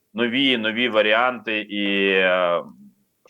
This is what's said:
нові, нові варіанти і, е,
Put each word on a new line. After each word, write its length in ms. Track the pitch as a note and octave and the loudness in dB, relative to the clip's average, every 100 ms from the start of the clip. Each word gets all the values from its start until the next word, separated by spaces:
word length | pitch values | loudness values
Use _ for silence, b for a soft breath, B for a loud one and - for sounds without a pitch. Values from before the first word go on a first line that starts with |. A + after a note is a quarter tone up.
| _ | _
нові, 440 | G#2+ A#2+ B2 C#3 A#2+ | -4 -2 0 0 0
нові 320 | A2 A2 B2 | -2 -2 0
варіанти 720 | G#2+ G#2+ A2 B2+ A#2+ A2 G#2+ | 2 2 2 0 -2 -6 -6
і, 480 | G#2 G2+ G2+ G2 G2 | -6 -4 -2 0 2
е, 540 | F#2+ F#2 F#2 F2+ E2+ - - - _ _ _ | 2 2 2 2 -2 -4 -16 -20 _ _ _